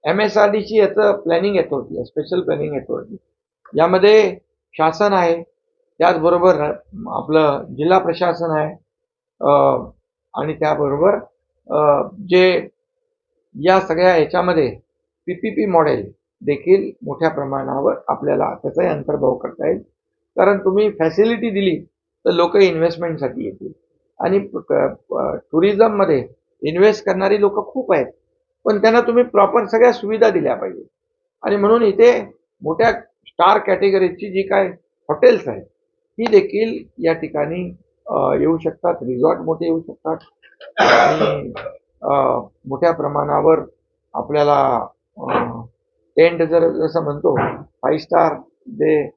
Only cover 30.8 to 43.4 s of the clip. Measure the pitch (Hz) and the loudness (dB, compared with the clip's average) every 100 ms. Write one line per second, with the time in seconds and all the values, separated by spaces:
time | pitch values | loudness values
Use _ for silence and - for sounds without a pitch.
30.8 | - _ _ _ _ _ - 202 202 233 | -20 _ _ _ _ _ -4 0 2 4
31.8 | 220 190 233 240 202 _ _ _ 147 165 | 2 6 4 4 -4 _ _ _ -8 0
32.8 | 226 - - _ - - 170 208 202 185 | 0 0 -10 _ -20 2 4 4 0 0
33.8 | 196 190 180 180 208 185 190 196 190 180 | 2 2 0 -2 -6 -6 -2 0 -2 -6
34.8 | _ _ - 151 247 214 147 101 101 _ | _ _ -8 4 4 4 -2 -10 -14 _
35.8 | _ _ _ - 226 208 196 202 226 - | _ _ _ -8 2 4 4 -2 -2 -4
36.8 | - - 165 160 160 151 147 175 175 180 | -12 -4 -2 -2 -4 -6 -6 -6 -10 -12
37.8 | _ _ - 151 139 139 147 160 160 - | _ _ -6 -2 0 0 0 -2 -4 -4
38.8 | 175 170 123 123 151 175 160 160 165 165 | -6 -4 -6 -2 -2 -2 -4 -4 -2 -4
39.8 | 165 - 156 160 _ _ _ _ - - | -6 -12 -10 -10 _ _ _ _ -16 0
40.8 | - - - - - - - - - - | 4 4 4 2 -2 -2 -8 -12 -16 -18
41.8 | _ _ - 143 135 120 - _ - 135 | _ _ -2 0 0 -2 -6 _ -12 -2
42.8 | 170 160 147 147 147 147 | -2 0 -4 -4 -2 0